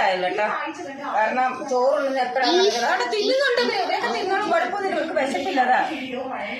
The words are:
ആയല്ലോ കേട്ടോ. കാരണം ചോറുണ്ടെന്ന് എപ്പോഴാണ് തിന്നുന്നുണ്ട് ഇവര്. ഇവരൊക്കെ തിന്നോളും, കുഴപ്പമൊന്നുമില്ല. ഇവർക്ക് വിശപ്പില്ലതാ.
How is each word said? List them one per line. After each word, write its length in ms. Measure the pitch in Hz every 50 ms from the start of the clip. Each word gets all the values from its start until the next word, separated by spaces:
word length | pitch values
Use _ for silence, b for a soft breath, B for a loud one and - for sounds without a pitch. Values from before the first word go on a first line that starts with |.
| 226
ആയല്ലോ 240 | 196 185 180 185 180
കേട്ടോ. 160 | 185 - 208 214 - - - 320 - - 175 - 165 - - - -
കാരണം 340 | 202 220 226 233 254 254 254 240 - - -
ചോറുണ്ടെന്ന് 500 | 254 247 247 269 294 294 277 269 269 269 247
എപ്പോഴാണ് 800 | 247 247 262 254 277 330 359 381 415 - 240 240 285 359 381 480 - 440
തിന്നുന്നുണ്ട് 480 | 415 - 523 523 539 571 523 480 508 480
ഇവര്. 180 | - 427 403 349
ഇവരൊക്കെ 240 | - - - - 480 -
തിന്നോളും, 280 | - - 370 - 403 415 -
കുഴപ്പമൊന്നുമില്ല. 440 | 349 330 349 - 370 403 392 381 349
ഇവർക്ക് 180 | 311 - 320 - 311
വിശപ്പില്ലതാ. 600 | 262 277 - 370 - 381 277 262 247 233 - 208 - - 311 254 254 262 254 247 254 254 247 240 208 202 - 262